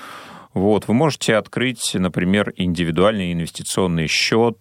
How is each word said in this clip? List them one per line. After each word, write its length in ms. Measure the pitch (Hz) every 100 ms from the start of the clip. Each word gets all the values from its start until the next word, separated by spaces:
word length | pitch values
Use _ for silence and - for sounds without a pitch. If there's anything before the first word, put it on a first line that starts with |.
| - - - - -
Вот. 320 | 98 101 101 -
Вы 60 |
можете 400 | 117 156 - - 107
открыть, 540 | - 113 127 117 -
например, 580 | 95 90 95 90 104 101 -
индивидуальный 760 | 90 82 85 82 101 107 90
инвестиционный 720 | 85 82 - - 110 92 82 78
счет, 520 | - - 113 117 -